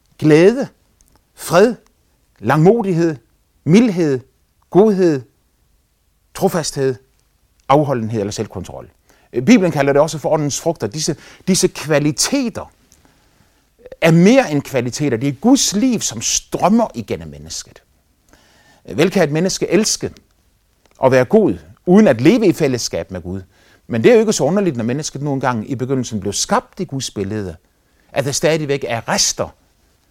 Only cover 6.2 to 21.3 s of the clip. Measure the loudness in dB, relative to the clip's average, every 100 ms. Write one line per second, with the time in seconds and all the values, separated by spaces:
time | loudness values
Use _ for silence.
6.2 | _ -2 -2 -2 -6 -4 -4 -4 _ _
7.2 | _ _ _ _ 0 2 2 -2 -4 -4
8.2 | -4 -6 -8 -10 -14 -16 -20 _ _ _
9.2 | _ -2 4 4 4 0 2 2 2 -2
10.2 | -2 -2 -2 -4 -6 -4 -6 -6 -6 -6
11.2 | -10 -8 -2 0 0 -2 -2 0 0 -2
12.2 | -2 -2 -4 -8 -16 _ _ _ _ _
13.2 | _ _ _ _ _ _ -20 -2 2 6
14.2 | 6 4 2 -2 -2 -4 -4 -4 -2 -2
15.2 | -4 0 2 2 2 -2 -2 -2 -6 -8
16.2 | -6 -6 -6 -2 0 2 -2 -6 -10 -10
17.2 | -12 -18 -16 -16 -16 -20 _ _ _ _
18.2 | _ _ _ _ _ _ -8 -2 0 0
19.2 | 0 0 -4 -4 -2 0 0 -4 -8 -12
20.2 | _ _ _ _ _ _ _ -2 2 2
21.2 | 4